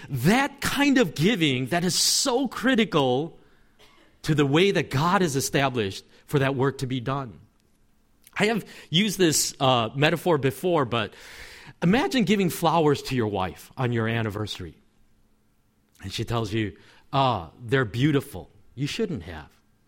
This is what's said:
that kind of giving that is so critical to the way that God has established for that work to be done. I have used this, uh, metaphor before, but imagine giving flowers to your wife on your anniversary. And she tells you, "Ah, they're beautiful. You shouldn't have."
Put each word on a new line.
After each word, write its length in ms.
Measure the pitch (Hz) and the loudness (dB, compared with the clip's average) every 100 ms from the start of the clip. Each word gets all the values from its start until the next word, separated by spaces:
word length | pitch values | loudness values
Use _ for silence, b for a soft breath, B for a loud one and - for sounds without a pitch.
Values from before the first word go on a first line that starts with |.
| B | B
that 520 | 131 131 240 277 277 | 0 2 4 2 -4
kind 360 | - - 285 262 | -4 0 4 4
of 180 | 202 - | 4 2
giving 520 | 170 233 160 127 127 | 2 2 2 0 0
that 160 | 170 | 0
is 120 | 180 - | 0 0
so 520 | - - 277 247 277 | 0 0 0 0 -2
critical 880 | - 240 247 220 156 131 127 160 - b b b b b b b b | -2 0 2 2 2 2 0 -2 -10 b b b b b b b b
to 120 | - | -2
the 120 | 151 143 | 2 4
way 260 | 147 196 | 4 4
that 180 | 175 139 | 2 -2
God 320 | 131 165 190 | 0 2 2
has 140 | 180 135 | 2 0
established 680 | - 147 135 123 101 95 - b b | -2 0 0 0 -4 -6 -16 b b
for 120 | 147 | -2
that 160 | 135 135 | 0 0
work 220 | 135 135 | -2 -2
to 100 | 131 | -6
be 140 | 127 | -6
done. 380 | 117 139 127 76 101 _ _ _ _ _ _ _ _ - | -4 -6 -8 -16 -20 _ _ _ _ _ _ _ _ -2
I 80 | 202 | -2
have 200 | 226 - B B | -2 -6 B B
used 300 | 156 214 180 | 0 0 2
this, 340 | 175 139 - - | 2 2 -2 0
uh, 300 | 135 127 110 135 | 2 2 0 0
metaphor 420 | 151 170 180 156 | 0 2 2 2
before, 480 | 131 - 185 170 123 | 2 -2 0 0 0
but 280 | 117 101 - B B B B B B | -2 -4 -8 B B B B B B
imagine 420 | 175 226 392 262 | 2 2 2 0
giving 260 | 180 208 185 | 2 2 0
flowers 520 | - 165 165 151 139 | 0 2 4 2 2
to 120 | - 131 | -2 -2
your 120 | 107 | -2
wife 440 | 101 92 - - - | -2 -4 -8 -14 -4
on 160 | 123 | -2
your 160 | 120 110 | -2 -2
anniversary. 680 | 113 110 101 107 - 87 69 _ _ _ _ _ _ _ _ _ _ _ _ | -2 -4 -4 -8 -8 -12 -16 _ _ _ _ _ _ _ _ _ _ _ _
And 100 | 98 | -12
she 120 | 95 | -8
tells 300 | 107 117 110 | -4 -4 -4
you, 220 | 110 104 - b b b | -4 -4 -8 b b b
"Ah, 400 | 135 135 110 80 - | 0 0 0 -6 -14
they're 240 | 120 135 120 | -2 -2 0
beautiful. 640 | 117 143 139 - 92 76 _ - - | 0 0 0 -2 -14 -16 _ -18 -8
You 120 | 143 | -6
shouldn't 360 | - 214 135 | -4 -4 -6
have." 260 | 85 80 73 _ _ _ | -10 -14 -16 _ _ _